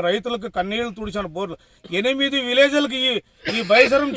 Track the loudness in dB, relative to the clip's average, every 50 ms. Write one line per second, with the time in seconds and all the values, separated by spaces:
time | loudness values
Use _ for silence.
0 | 0 0 0 -2 -2 -4 -6 -6 -6 -6 -6 -4 -4 -4 -4 -4 -4 -6 -8 -10
1 | -10 -8 -6 -6 -8 -6 -6 -8 -8 -8 -8 -12 _ _ _ _ -12 -6 -4 -2
2 | 0 0 0 0 0 -2 -2 -2 -2 0 4 4 4 4 4 2 0 0 -2 -2
3 | -2 -2 -2 -2 -6 _ _ _ -8 -4 -4 -2 0 4 6 6 6 6 4 2
4 | 2 0 -2